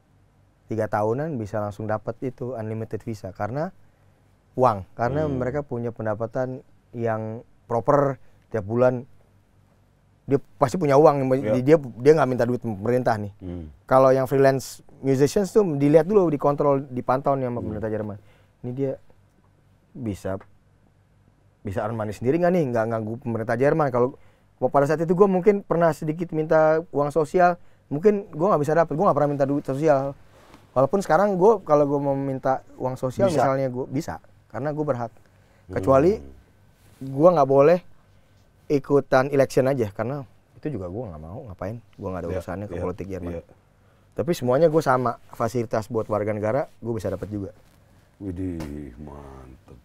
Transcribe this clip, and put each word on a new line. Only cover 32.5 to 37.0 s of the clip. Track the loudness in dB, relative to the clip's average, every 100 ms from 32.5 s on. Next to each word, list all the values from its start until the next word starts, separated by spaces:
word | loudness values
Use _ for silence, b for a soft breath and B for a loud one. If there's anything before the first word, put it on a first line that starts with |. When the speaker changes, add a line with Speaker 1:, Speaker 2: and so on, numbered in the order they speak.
| -2 -6 -8
Speaker 1:
uang | -8 -4
sosial | -6 0 0
Speaker 2:
Bisa. | 2
Speaker 1:
misalnya | 2 0 -2
gue | -4 -6
bisa, | -6 -8 -12 -16 _ _
karena | -8 -6
gue | -4
berhak. | -4 -4 -6 -12 _ b b b b
Kecuali | -2 4 6 4 0
Speaker 2:
Hmm. | -6 -20 _ _ _ _ _ -16